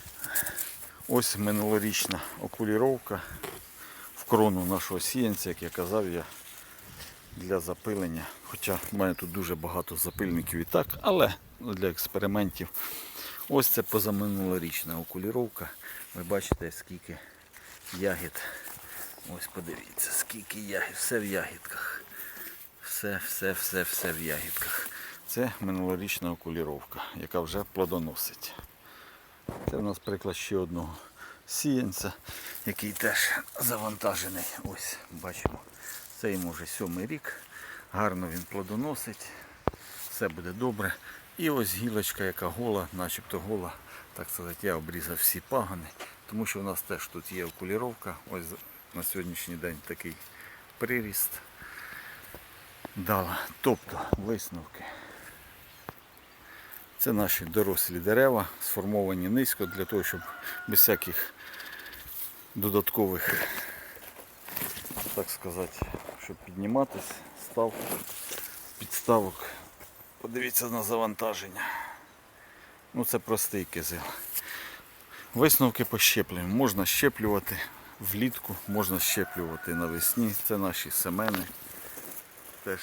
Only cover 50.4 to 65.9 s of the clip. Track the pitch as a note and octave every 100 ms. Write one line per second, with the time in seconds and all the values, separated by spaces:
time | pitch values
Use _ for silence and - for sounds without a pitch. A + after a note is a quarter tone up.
50.4 | - - - - A#2+ B2 G#2+ G2 - -
51.4 | - - - - - - - - - -
52.4 | - - - - - - F#2 G2+ F2+ -
53.4 | - - C3+ A2 - G#2+ - - G2 A2
54.4 | - E2+ D#2 - - - - - - -
55.4 | - - - - - - - - - -
56.4 | - - - - - - - G#2+ G2 -
57.4 | E2 G#2 G2 F2+ - F2 F#2 A2+ C3+ A#2
58.4 | E2 - - G#2 F#2+ G#2 F#2+ F#2 F#2 B2
59.4 | B2+ - F#2 F#2 F#2 G#2 F2+ F2+ - -
60.4 | - - - G#2+ - G2+ - - - -
61.4 | - - - - - - - - - -
62.4 | - - G#2 G2+ - A2+ G2 F2+ - -
63.4 | - - - - - - - - - -
64.4 | - - - - - - - - F2+ -
65.4 | F#2+ F2 F2+ - -